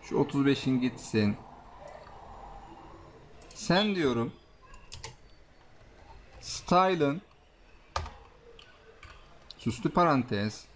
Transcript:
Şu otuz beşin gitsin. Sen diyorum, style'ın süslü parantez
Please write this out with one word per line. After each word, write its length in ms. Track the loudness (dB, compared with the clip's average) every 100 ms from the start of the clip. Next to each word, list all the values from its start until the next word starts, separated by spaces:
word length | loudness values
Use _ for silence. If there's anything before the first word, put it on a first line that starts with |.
Şu 140 | -2 0
otuz 300 | 0 2 2
beşin 340 | 2 2 2
gitsin. 560 | 0 -4 -2 2 2 2 -8 -18 -20 -18 -18 -18 -18 -18 -18 -16 -16 -16 -18 -20 -20 -20 -20 -20 -20 -20 -20
Sen 400 | -14 2 4 4
diyorum, 380 | 2 2 2 0 -4 -20 -20 -20 -20 -16 -14 -14 -16 -20 -20 -20 -20 -20 -20 -20 -20 -20 -20 -20 -16
style'ın 800 | -10 -8 2 6 6 4 2 0 -8 -20 -20 _ -20 -20 -10 -8 -8 -14 -20 -20 -20 -20 -20 -20 -20 -20 -20 -20 -20 -20 -20 -8
süslü 320 | -6 -2 0
parantez 760 | 4 4 4 2 -2 -2 -6 -16